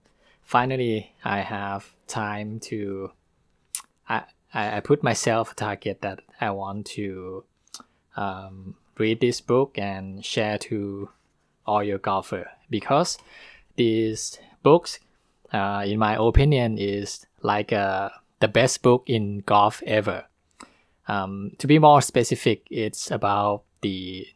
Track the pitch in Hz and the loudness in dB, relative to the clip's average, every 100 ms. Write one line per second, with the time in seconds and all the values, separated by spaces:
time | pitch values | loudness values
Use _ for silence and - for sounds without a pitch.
0 | _ _ _ _ - 123 127 131 123 110 | _ _ _ _ -2 0 2 0 0 -2
1 | - _ 113 101 92 104 101 98 - _ | -4 _ -6 -4 -4 -6 -6 -8 -10 _
2 | - 117 104 104 107 113 - 110 101 98 | -10 -6 -6 -6 -8 -10 -8 -8 -6 -8
3 | 95 _ _ _ _ _ _ - - _ | -10 _ _ _ _ _ _ -8 -8 _
4 | - 113 - _ _ 117 107 107 - 147 | -6 -6 -6 _ _ -6 -4 -2 0 2
5 | 139 120 120 113 113 - 107 98 107 95 | 2 0 2 0 0 -4 -6 -6 -6 -6
6 | 101 95 - - 110 98 98 101 101 - | -8 -10 -14 -6 -4 -4 -6 -10 -10 -8
7 | 101 92 92 95 - _ _ - - _ | -8 -8 -12 -14 -16 _ _ -20 -20 _
8 | _ - 98 95 95 95 95 - _ - | _ -8 -8 -8 -14 -16 -18 -18 _ -2
9 | 110 113 123 - - 123 139 - 101 95 | 0 2 0 0 0 2 2 -4 -8 -8
10 | 95 95 - 123 107 104 - 110 101 98 | -10 -12 -6 -2 -2 -2 -4 -6 -6 -8
11 | 101 _ _ _ _ _ - 104 104 98 | -12 _ _ _ _ _ -2 0 0 -4
12 | 104 98 - 95 - - - 107 - 139 | -2 -2 -4 -8 -10 -18 -8 -6 0 2
13 | 175 - - - - - _ - 117 110 | 2 -4 -14 -20 -20 -20 _ 0 2 2
14 | 110 110 - - - _ 139 170 - - | 0 -2 -10 -12 -20 _ 6 6 4 -14
15 | _ _ _ _ - 104 98 101 101 107 | _ _ _ _ -8 -4 -2 -2 -2 0
16 | 107 110 117 135 139 135 117 110 202 196 | 0 2 4 6 6 4 2 0 -2 -2
17 | 98 - - _ 104 104 104 107 98 95 | -6 -10 -16 _ -2 0 0 0 0 -2
18 | 98 - _ - 107 113 127 - 123 123 | -4 -10 _ -2 2 4 2 4 4 4
19 | - 113 101 101 - 104 104 - - 107 | 2 -2 -2 -4 2 4 4 2 -2 0
20 | 101 92 - _ _ - - _ _ _ | 0 -4 -8 _ _ -20 -20 _ _ _
21 | - 101 95 98 101 - 131 156 151 143 | -6 -4 -4 -8 -10 -4 4 8 10 8
22 | - 127 117 120 123 107 - - 107 - | 6 0 0 0 0 0 -4 -6 -4 -6
23 | - 120 101 101 104 104 _ _ 104 92 | -6 -2 0 2 0 -2 _ _ -6 -6
24 | 92 92 - | -8 -12 -14